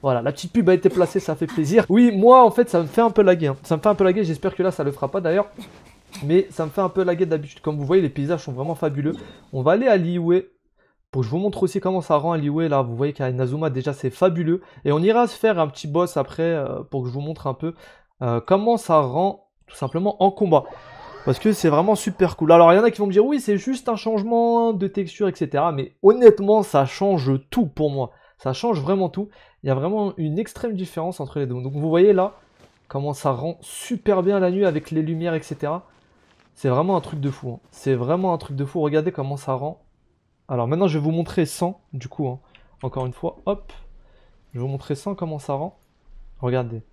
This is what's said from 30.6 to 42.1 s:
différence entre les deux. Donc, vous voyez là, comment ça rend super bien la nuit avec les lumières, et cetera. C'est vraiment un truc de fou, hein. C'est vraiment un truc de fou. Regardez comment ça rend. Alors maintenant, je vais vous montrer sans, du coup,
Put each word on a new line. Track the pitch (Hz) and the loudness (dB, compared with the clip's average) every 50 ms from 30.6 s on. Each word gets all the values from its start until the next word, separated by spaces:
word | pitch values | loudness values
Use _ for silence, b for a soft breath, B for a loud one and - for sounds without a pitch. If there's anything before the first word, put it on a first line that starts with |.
| - 233 220 | -8 -6 -6
différence | 185 185 - - 170 160 180 180 - | -6 -8 -8 -8 -8 -8 -8 -8 -8
entre | 147 135 - | -12 -10 -6
les | 151 143 | -6 -6
deux. | 127 123 123 | -6 -6 -8
Donc, | 127 135 139 | -8 -8 -6
vous | 147 147 160 | -4 -2 0
voyez | 156 170 185 208 202 | 4 4 6 6 6
là, | 185 185 208 - b b b b b b b b b _ | 4 2 -2 -4 b b b b b b b b b _
comment | _ - 135 139 147 143 | _ -10 -8 -6 -6 -8
ça | - - 143 | -4 -4 -4
rend | 131 117 135 165 170 _ | -4 -2 -6 -8 -10 _
super | - - - - - - 240 208 _ 208 202 185 175 | -18 -20 -18 -16 -10 -10 -10 -4 _ 0 0 2 2
bien | 185 202 196 | 0 0 2
la | 190 180 | 0 0
nuit | 180 196 202 | 0 2 0
avec | 185 156 156 156 - | 0 0 -2 -6 -4
les | 160 160 156 | -4 -4 -2
lumières, | 156 165 160 165 175 165 | -2 -4 -4 -4 -4 -4
et | 160 156 | -6 -6
cetera. | - - - - 147 156 180 - b b b b b b b b b b b b b _ _ | -8 -10 -8 -6 -6 -6 -8 -10 b b b b b b b b b b b b b _ _
C'est | - 139 | -2 0
vraiment | 123 131 160 185 196 | 0 0 0 0 0
un | 170 | -2
truc | - - - 151 | -2 -6 -10 -6
de | 135 143 | -6 -6
fou, | 135 - - 127 | -6 -6 -12 -12
hein. | 117 - _ _ | -14 -14 _ _
C'est | _ - - 139 135 | _ -8 -2 -2 -2
vraiment | 123 120 127 160 180 190 185 170 | 0 0 -2 -2 0 0 -2 -2
un | 165 | -4
truc | - - 143 | -6 -10 -8
de | 135 143 | -8 -8
fou. | 135 - 175 | -6 -4 -2
Regardez | 151 147 147 156 156 185 | -2 0 0 0 -2 -2
comment | 180 - 135 135 139 | -4 -6 -6 -6 -8
ça | 139 - - 131 | -8 -6 -6 -6
rend. | 127 135 151 160 _ _ _ _ _ _ _ _ _ _ _ _ _ _ | -4 -6 -8 -10 _ _ _ _ _ _ _ _ _ _ _ _ _ _
Alors | - 139 120 117 | -8 -4 -4 -2
maintenant, | 117 147 170 196 | -2 0 0 0
je | 185 151 | 0 0
vais | 156 147 | 0 -2
vous | 156 | -2
montrer | 160 165 170 - - - 165 | -2 -2 -4 -4 -2 -2 -2
sans, | - - - 180 175 196 _ _ _ - | -2 -2 -6 -6 -6 -6 _ _ _ -16
du | 131 120 | -14 -14
coup, | 127 | -14